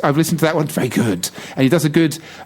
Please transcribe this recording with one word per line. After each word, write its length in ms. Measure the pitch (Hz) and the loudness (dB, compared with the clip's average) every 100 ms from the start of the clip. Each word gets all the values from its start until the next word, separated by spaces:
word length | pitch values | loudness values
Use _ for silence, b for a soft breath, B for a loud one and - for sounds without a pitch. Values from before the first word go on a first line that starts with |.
I've 140 | 160 139 | 2 2
listened 220 | 160 165 | 2 2
to 60 | |
that 100 | 156 | 2
one. 120 | 165 151 | 2 -2
Very 220 | - 135 | -2 -2
good. 400 | - 117 92 - B B | 0 0 0 -4 B B
And 80 | - | 0
he 60 | 135 | 2
does 160 | 165 | 4
a 40 | 156 | 2
good, 280 | 156 160 - B B | 2 0 -2 B B